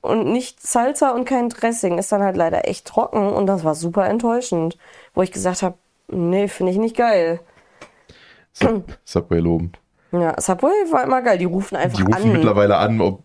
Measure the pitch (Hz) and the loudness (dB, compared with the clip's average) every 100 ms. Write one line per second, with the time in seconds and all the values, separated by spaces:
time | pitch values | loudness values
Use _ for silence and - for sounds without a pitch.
0 | - 226 151 240 247 - - 240 247 294 | -2 0 0 -2 -4 -12 -2 0 0 2
1 | 277 240 254 262 240 - 233 233 185 175 | 0 0 -2 0 -2 -2 -2 0 -2 -2
2 | 196 202 196 185 165 - - - - - | -2 0 0 2 0 0 -2 -6 -4 -2
3 | - 220 202 202 196 196 160 156 170 185 | 0 0 0 0 0 0 -2 -2 -2 0
4 | 190 220 233 240 240 175 160 - - - | 0 0 0 -2 -2 -2 -2 -6 -20 -20
5 | - - 185 196 185 180 185 175 _ _ | -8 -2 -2 -2 -4 -2 -4 -6 _ _
6 | - 190 170 185 202 - 185 185 226 226 | -10 -4 0 0 -2 -2 -2 0 -2 0
7 | 240 202 165 170 - _ _ _ - _ | 2 2 2 -2 -8 _ _ _ -20 _
8 | _ - - - _ - - 220 - - | _ -20 -20 -20 _ 0 0 0 -6 -18
9 | - 90 - 85 85 82 85 - _ _ | -4 -4 0 0 2 0 -2 -10 _ _
10 | _ 175 165 - - 180 277 415 349 285 | _ -2 0 -2 -2 0 2 2 2 0
11 | 254 254 240 185 180 180 196 170 170 104 | 2 0 2 0 0 -2 -4 -4 -2 0
12 | 95 - 220 196 117 101 101 95 107 113 | 0 2 4 4 4 4 4 4 2 2
13 | 92 95 | 0 -2